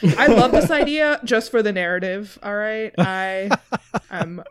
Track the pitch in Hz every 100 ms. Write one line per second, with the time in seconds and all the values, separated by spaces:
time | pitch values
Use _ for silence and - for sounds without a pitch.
0 | 180 208 277 233 254 - - 302 285 302
1 | 302 294 240 226 226 233 208 185 175 180
2 | 185 196 202 - 202 208 214 220 220 -
3 | 190 185 190 190 202 240 - - _ -
4 | - 180 170 175 -